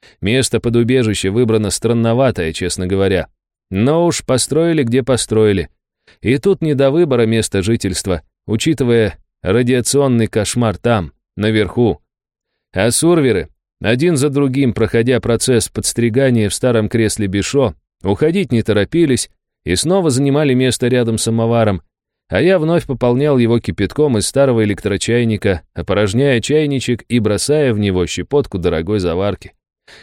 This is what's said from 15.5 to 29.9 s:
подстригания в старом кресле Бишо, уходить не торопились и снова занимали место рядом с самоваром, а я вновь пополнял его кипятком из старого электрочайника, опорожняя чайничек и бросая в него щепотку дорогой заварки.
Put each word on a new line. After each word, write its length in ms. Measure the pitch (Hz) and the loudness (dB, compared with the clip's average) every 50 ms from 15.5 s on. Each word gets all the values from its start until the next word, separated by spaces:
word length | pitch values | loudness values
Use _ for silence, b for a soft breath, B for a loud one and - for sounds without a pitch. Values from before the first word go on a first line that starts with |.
| 127 113 - - | 0 0 0 -2
подстригания 800 | - 110 104 - - 117 117 117 107 135 139 131 120 113 107 98 | -6 -6 -6 -6 -4 -2 -2 0 0 0 2 2 2 0 0 -2
в 40 | - | -2
старом 360 | - - 127 117 113 107 104 | -2 -2 0 0 0 0 0
кресле 380 | - 113 113 104 - - 104 | 0 0 0 0 -2 -2 -4
Бишо, 480 | 98 92 101 95 - - 139 131 107 - - _ _ _ _ - | -2 -2 -2 -2 -2 0 0 0 0 -2 -8 _ _ _ _ -4
уходить 480 | 95 101 - 151 160 170 202 180 123 | -2 0 0 0 0 0 0 -2 0
не 120 | 123 110 104 | 0 0 0
торопились 680 | - 104 104 98 - - 170 170 143 123 110 - - _ _ _ _ _ _ _ | 0 0 0 0 0 0 2 2 2 2 0 -2 -6 _ _ _ _ _ _ _
и 100 | 85 87 | -4 -2
снова 340 | - - 151 185 196 175 156 | -2 0 0 0 0 2 0
занимали 440 | 123 131 143 139 135 147 156 139 127 | 0 0 0 0 2 2 2 2 2
место 340 | 127 131 127 117 - 127 | 2 2 0 0 -2 0
рядом 300 | 123 127 123 120 113 110 | 0 0 0 0 0 -2
с 60 | 104 - | -2 -2
самоваром, 600 | 117 113 113 113 113 117 117 113 110 95 87 - _ _ _ _ _ _ _ _ _ | -2 -2 0 0 0 2 2 2 0 0 -2 -6 _ _ _ _ _ _ _ _ _
а 120 | 82 95 | -2 0
я 180 | 131 180 190 170 | 2 2 2 2
вновь 260 | 156 160 170 165 - | 2 0 0 0 -2
пополнял 540 | - 135 117 127 120 123 123 147 151 139 127 | -4 -4 -2 0 0 0 2 2 2 2 2
его 200 | 120 110 120 120 | 2 2 2 0
кипятком 580 | - - - - 101 90 - - 151 147 120 | -2 -4 -4 -4 -4 -2 0 0 0 2 2
из 100 | 104 98 | 0 -2
старого 360 | - - 135 139 135 120 113 107 | -2 0 2 2 2 2 2 0
электрочайника, 1000 | 107 101 - - 101 101 92 - - 113 120 120 113 110 101 - 104 92 80 - _ _ | 0 -2 -2 -4 -4 -4 -2 -2 -2 0 0 0 0 -2 0 0 -2 -2 -2 -6 _ _
опорожняя 640 | - 87 - 95 101 107 98 104 120 139 143 127 117 | -10 -6 -2 0 0 0 0 0 0 2 2 0 0
чайничек 640 | - - 147 156 156 143 139 127 - - 123 107 - - | 0 0 0 0 0 0 -2 -4 -2 -4 -4 -4 -4 -2
и 100 | 120 120 | -2 0
бросая 540 | 101 107 104 98 - - 147 156 147 127 110 | 0 0 0 -2 0 0 0 2 2 0 0
в 60 | 104 | 0
него 260 | 104 101 92 92 87 | 0 0 0 0 -2
щепотку 540 | 82 - 92 87 - 139 147 135 - - 85 | -2 -4 -8 -6 -2 -2 -2 -2 -2 -4 -4
дорогой 400 | 82 90 82 80 82 90 107 104 | -2 -2 -2 -2 -2 -2 -2 -2
заварки. 540 | 90 87 85 90 98 101 95 - - - - _ _ _ _ _ B B | -2 -2 -2 -2 -2 -4 -4 -6 -10 -18 -20 _ _ _ _ _ B B